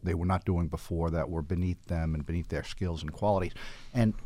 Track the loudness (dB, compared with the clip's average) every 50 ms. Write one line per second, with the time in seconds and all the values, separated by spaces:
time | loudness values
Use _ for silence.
0 | 0 0 0 2 2 2 2 2 2 2 2 2 2 0 -2 -4 -4 -4 -2 0
1 | 0 2 2 0 0 0 -2 -2 -2 -2 0 0 2 0 0 -2 -4 -2 0 0
2 | 2 2 0 0 -2 -2 -2 -2 -2 -2 -4 -4 -4 -4 -4 -4 -2 -2 -2 -2
3 | -4 -6 -4 0 2 4 4 4 2 0 -2 -6 -8 -10 -10 -12 -12 -4 2 4
4 | 4 4 4 0 0